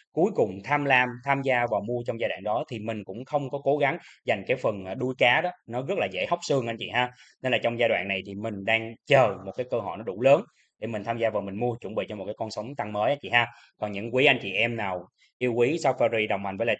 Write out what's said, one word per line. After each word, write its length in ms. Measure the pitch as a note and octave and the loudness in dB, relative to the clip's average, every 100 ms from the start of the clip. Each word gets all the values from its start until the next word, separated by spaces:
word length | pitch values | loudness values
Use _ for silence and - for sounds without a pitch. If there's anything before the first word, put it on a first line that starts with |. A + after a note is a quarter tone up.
| _ | _
cuối 180 | D3+ G3+ | 0 0
cùng 240 | D#3 G#2+ F#2+ | 2 0 0
tham 200 | A2 C#3+ | -2 0
lam, 240 | C#3+ B2+ B2 B2 | 6 6 4 -2
tham 180 | C#3 C#3 | -2 0
gia 240 | C3+ B2 A#2+ | 2 0 2
vào 100 | G#2 | 0
mua 220 | G#2 B2 A#2+ | 0 -4 -4
trong 140 | A2+ | -2
giai 80 | G#2+ | -4
đoạn 140 | E2+ | -4
đó 200 | G#2 A2+ D3+ | -2 -2 -2
thì 80 | A#2 | -6
mình 260 | G#2+ A2 | -6 -6
cũng 200 | G2 G#2 | -8 -12
không 260 | C3+ D3 C3+ | -4 -4 -4
có 80 | C#3 | -2
cố 120 | C#3 D3 | 0 2
gắng 220 | C#3 E3+ - - | 2 0 -10 -12
giành 180 | B2 G#2+ F#2+ | -2 -2 2
cái 100 | C3 | 0
phần, 280 | B2 G2+ | 0 -2
à, 100 | F#2+ | -6
đuôi 200 | A#2+ B2+ B2+ | -4 -4 2
cá 220 | B2 C#3 | 4 4
đó, 100 | F3 - - | 0 -8 -8
nó 140 | A#2+ C#3 | -6 -4
rất 100 | F#3+ | -2
là 80 | G2 | -2
dễ 140 | F2+ G2+ | -2 -2
hóc 100 | F3 - | -2 0
xương 180 | C#3 A#2 | 0 0
anh 100 | A2+ | -6
chị 100 | F2+ | -4
ha. 180 | A2 B2 - - _ | -2 -2 -6 -20 _
Nên 100 | C3 | -2
là 60 | A#2 | 0
trong 200 | A#2 A#2 | 0 2
giai 100 | G2+ | 2
đoạn 200 | F2+ F#2+ | 2 0
này 140 | F#2+ G2 | -6 -6
thì 80 | |
mình 300 | G2+ A2+ G2+ | -8 -8 -6
đang 300 | G2 A2+ A2+ A2+ - | 0 0 0 -10 4
chờ 300 | C3+ A2+ F#2+ F#2+ | 6 6 2 -8
một 60 | B2 | -8
cái 100 | B2+ | -4
cơ 100 | A#2+ | -4
hội 160 | G2 F2+ | -4 -8
nó 60 | |
đủ 180 | - F#2+ | -8 2
lớn 220 | C3 D#3 A#3+ _ _ _ | 6 6 4 _ _ _
để 80 | A2 | -8
mình 180 | A2 | -6
tham 140 | G#2+ A#2 | -4 -2
gia 120 | A2+ | 0
vào 120 | G2+ | 0
mình 180 | G2 G2+ | -4 -2
mua, 140 | B2 | -2
chuẩn 200 | A2+ G2 | -4 -6
bị 100 | A2 G2 | -6 -4
cho 80 | G#2+ | -6
một 80 | |
cái 100 | F#2+ A2 | -8 -6
con 120 | A2 | -8
sóng 240 | A2 A2+ C#3+ | -8 -10 -8
tăng 160 | G#2 | -6
mới 180 | G#2 A2+ | -2 0
anh 80 | C#3+ | -2
chị 60 | F#2+ | 2
ha. 160 | A#2+ A#2 - - - | 2 2 -4 -20 -8
Còn 140 | G#2+ | -6
những 220 | G2 A#2 | -6 -2
quý 120 | B2+ C#3+ | 4 4
anh 120 | B2 | 4
chị 100 | G2+ | 0
em 240 | F#2+ A#2 A2+ | -2 -2 0
nào 320 | G2+ F2+ F2+ _ _ - | -4 -4 -8 _ _ -4
yêu 140 | B2 | -2
quý 260 | A#2 A#2+ E3 | 2 2 2
Safari 460 | C#3 B2+ A#2 A2 G#2+ | 0 2 2 2 0
đồng 160 | G2 | -2
hành 120 | G2 F#2+ | -2 -2
với 100 | |
lại 100 | A#2 | -2